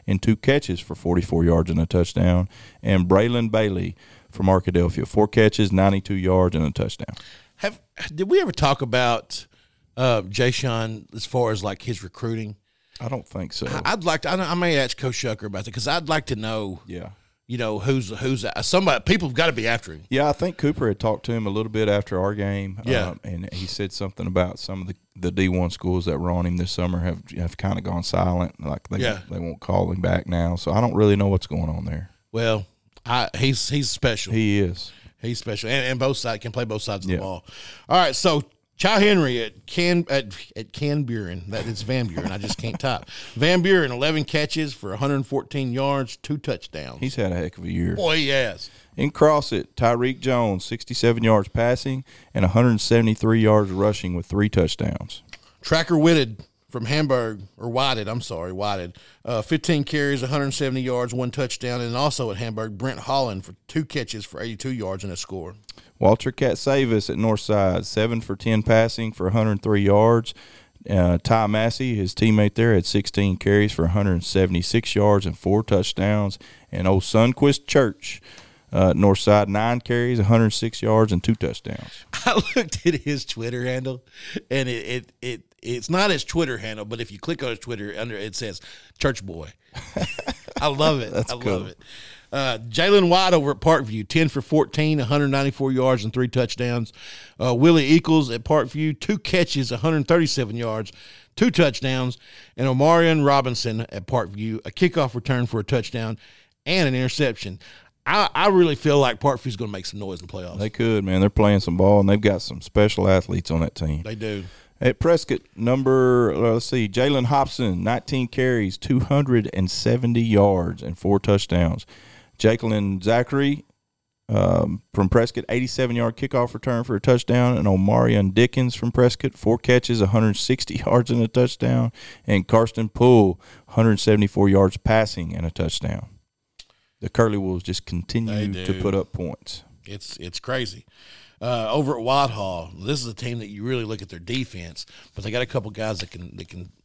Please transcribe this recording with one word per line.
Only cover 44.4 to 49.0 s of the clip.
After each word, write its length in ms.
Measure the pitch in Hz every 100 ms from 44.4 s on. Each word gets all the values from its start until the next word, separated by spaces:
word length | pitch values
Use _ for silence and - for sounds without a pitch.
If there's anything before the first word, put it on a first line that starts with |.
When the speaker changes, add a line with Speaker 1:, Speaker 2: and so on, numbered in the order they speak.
| 151 156 147
Speaker 2:
for 180 | - 101
a 20 | 98
hundred 280 | 139 139 131
fourteen 440 | 135 - 143 127
yards, 460 | 123 139 139 123 -
two 220 | - 147
touchdowns. 600 | - 95 - 78 65 65
Speaker 1:
He's 140 | 131
had 160 | 117 95
a 60 | 87
heck 200 | 80 -
of 80 |
a 60 | 87
year. 240 | 90 85
Speaker 2:
Boy, 220 | 85 156 160
he 120 | 139
has. 420 | 135 117 92 - - _
Speaker 1:
In 140 | -